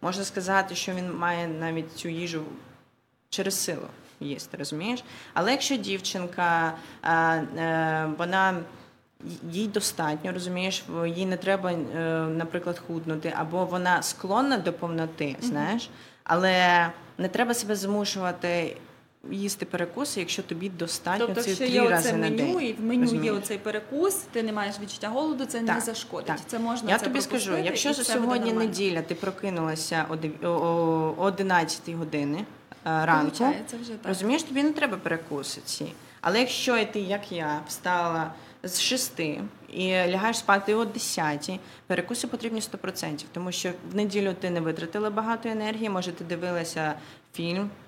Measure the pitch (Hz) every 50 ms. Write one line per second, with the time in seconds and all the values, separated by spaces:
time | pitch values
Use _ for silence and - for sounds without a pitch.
0 | - 165 185 190 196 190 - 202 185 180 196 196 190 190 175 170 - - 185 180
1 | 180 180 170 165 170 175 175 170 170 170 160 156 160 165 165 165 160 160 - -
2 | - 175 165 165 175 175 165 160 156 - - - - - - - _ _ _ _
3 | _ _ _ _ _ _ - - 190 190 190 - - - 170 143 - - - -
4 | - - - - - 143 143 147 - - - - 143 143 - 151 170 214 240 247
5 | - - - - - - - - 170 208 262 - 180 - 277 254 196 202 196 190
6 | 190 - - 190 180 175 180 - 180 170 170 165 165 160 160 - - - - -
7 | - - 165 165 160 165 165 160 156 - - 160 160 165 160 160 160 160 160 156
8 | 160 156 151 151 170 175 185 190 190 190 185 175 165 - - - - - _ _
9 | _ _ _ _ - 165 170 165 - 165 165 180 214 214 202 220 202 - - -
10 | 170 151 151 151 156 190 180 185 180 185 180 180 185 190 185 - - - 165 165
11 | 170 170 170 175 190 185 185 180 185 185 196 196 185 180 175 170 156 - - 165
12 | 165 165 160 160 160 160 160 160 165 165 - 175 170 175 175 175 - - 170 165
13 | 160 165 160 156 160 170 - - 160 156 160 180 185 170 175 180 180 180 180 165
14 | - - - - - 185 196 226 269 277 269 220 170 175 170 - - 170 165 165
15 | 165 160 160 - 160 143 135 - - 247 233 147 147 160 208 233 - - - -
16 | - - - _ _ - 165 170 185 185 185 185 180 180 175 175 170 165 170 -
17 | - - - - 180 185 185 - 247 233 240 233 - 202 214 202 185 196 202 208
18 | 208 202 - 196 185 180 175 175 - 175 175 175 165 156 - - - - - -
19 | - _ _ _ _ - - 196 202 202 190 - - 170 - 175 175 175 - 233
20 | 277 285 - 214 180 165 - - 190 - 175 165 175 196 185 165 170 170 - -
21 | - 175 180 208 233 226 190 208 233 233 190 - 262 254 - - 240 233 202 170
22 | 165 240 226 - 160 160 156 226 247 320 359 359 302 233 214 214 214 226 240 247
23 | 247 240 233 220 208 226 208 202 202 - 220 196 - 214 208 214 214 - 262 285
24 | 339 392 381 - - - - 233 226 220 214 214 202 196 208 208 208 196 - -
25 | - 208 220 262 302 311 302 254 269 - - 233 226 226 175 240 226 226 220 214
26 | - - - 175 - - 156 147 - - - 226 233 233 233 240 220 220 185 233
27 | - 294 254 277 262 - - 254 208 196 185 160 156 175 190 226 - 285 285 277
28 | 247 - 226 247 233 240 254 240 220 226 220 220 226 220 185 175 202 196 180 165
29 | 160 - 175 170 - 196 185 190 - 196 185 170 160 160 156 160 160 - 175 165
30 | 156 156 156 160 160 156 151 - - 175 170 165 151 170 165 170 170 165 160 160
31 | 160 160 160 - 175 196 190 185 196 190 185 175 165 - - - - - 165 165
32 | 165 156 160 151 143 143 143 165 214 - - - - - - - - 170 160 160
33 | 156 160 165 156 151 151 - - 233 262 285 - 220 - - 233 240 233 226 208
34 | - 185 190 185 185 214 254 320 330 - 269 269 285 302 302 302 302 269 202 185
35 | - 165 160 160 165 - 160 143 135 - - - - - - - - - - -
36 | - - - - - - 185 220 254 254 - - - - 247 226 220 208 - 214
37 | 202 180 196 208 202 - 185 170 160 151 151 147 151 156 - - - 185 180 175
38 | 170 170 165 165 160 156 - - - - - - - 185 180 - - - 254 254
39 | - - - - 170 151 147 - 202 208 - - - - - - 185 185 185 185
40 | 180 175 180 185 196 226 233 - - - 202 196 202 - 214 220 233 220 220 233
41 | - - - - 165 151 147 147 147 - 185 190 - - - - - _ 190 175
42 | 175 175 240 240 - 247 - 233 220 233 226 220 208 - - - - 190 180 -
43 | - 165 151 147 - - - 175 180 185 175 - - 180 175 180 - 165 180 202
44 | 208 208 190 208 202 196 180 185 - 185 175 170 160 165 160 160 165 165 - 208
45 | 214 214 208 208 220 220 233 226 226 233 220 220 214 214 220 220 226 220 196 185
46 | 180 180 175 - 170 170 175 165 180 180 175 170 170 165 - 160 156 156 147 156
47 | - - - - - _ _ - 170 170 170 185 202 202 202 - -